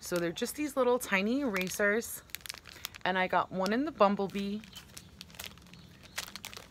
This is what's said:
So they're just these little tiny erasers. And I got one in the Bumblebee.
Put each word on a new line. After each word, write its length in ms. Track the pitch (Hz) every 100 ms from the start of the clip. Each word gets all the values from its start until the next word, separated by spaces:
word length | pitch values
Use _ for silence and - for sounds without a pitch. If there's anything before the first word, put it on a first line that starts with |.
So 160 | - 175
they're 160 | 170
just 240 | 170 240 -
these 200 | 302 269
little 220 | 247 247
tiny 420 | - 190 208 269
erasers. 840 | 262 190 185 - 202 220 - - - - - - - - - -
And 120 | 180 185
I 100 | 185
got 240 | 180 -
one 220 | 185 190
in 120 | 233
the 80 | 311
Bumblebee. 680 | - 202 202 196 202 202 214 - - - - - - - - - - - - - - - - - - - - -